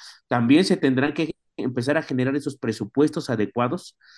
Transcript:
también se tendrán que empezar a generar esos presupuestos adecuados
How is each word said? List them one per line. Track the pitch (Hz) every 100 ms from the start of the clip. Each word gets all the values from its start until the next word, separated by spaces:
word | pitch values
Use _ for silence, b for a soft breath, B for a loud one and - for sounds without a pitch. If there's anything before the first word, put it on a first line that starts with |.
| B B -
también | 127 117 147
se | 190 185
tendrán | 135 131 143
que | 156 156 - _ -
empezar | 131 123 120 151
a |
generar | 151 127 127 139
esos | 139 -
presupuestos | 120 110 101 - 151 151 -
adecuados | 113 104 - 123 180 - - b